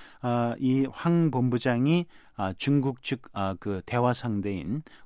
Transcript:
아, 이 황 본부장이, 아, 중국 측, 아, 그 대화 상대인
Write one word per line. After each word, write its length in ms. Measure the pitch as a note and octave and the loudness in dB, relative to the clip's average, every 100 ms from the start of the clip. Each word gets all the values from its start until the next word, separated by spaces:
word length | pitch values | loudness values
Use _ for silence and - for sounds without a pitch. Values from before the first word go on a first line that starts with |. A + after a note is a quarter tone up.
| - - | -20 -8
아, 340 | B2 A#2+ A#2 A#2 | -2 0 0 0
이 280 | C3 C3 C3+ | 0 2 0
황 420 | - E3+ E3+ E3 | -2 2 4 4
본부장이, 760 | C3 B2+ A#2+ C3 A#2+ C3+ E3+ E3+ - - - | 2 2 2 2 2 2 2 0 -10 -18 -6
아, 180 | G2 | -6
중국 500 | F#2 - C#3+ C3+ B2+ | -2 2 2 2 -4
측, 200 | - C3 - | -6 -6 -6
아, 200 | - G2 F#2 | -4 -4 -4
그 220 | G#2 G2 - | -6 -6 -2
대화 280 | A#2+ B2 | 0 2
상대인 680 | A#2+ B2 G#2 G2+ F#2+ D2+ C3+ - - | 0 -2 -2 -2 -4 -4 -6 -8 -18